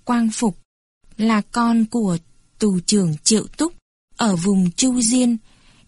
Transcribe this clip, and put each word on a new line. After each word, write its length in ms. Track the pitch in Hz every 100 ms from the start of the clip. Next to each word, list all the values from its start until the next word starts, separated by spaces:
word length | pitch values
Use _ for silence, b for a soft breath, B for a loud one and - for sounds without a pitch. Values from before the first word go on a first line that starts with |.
Quang 260 | - 240 226
Phục, 260 | - 226 - _ _ _ _ _ -
là 240 | 226 208
con 440 | - 240 233 233 220
của 320 | 240 196 170 _ _ _ -
tù 200 | 208 180
trưởng 340 | - 208 170 151
Triệu 240 | - 214 -
Túc 260 | - 330 - _ _ _ -
ở 180 | 226 175
vùng 360 | 190 190 180
Chu 300 | - 262 247
Diên, 360 | 226 254 247 226 b b b b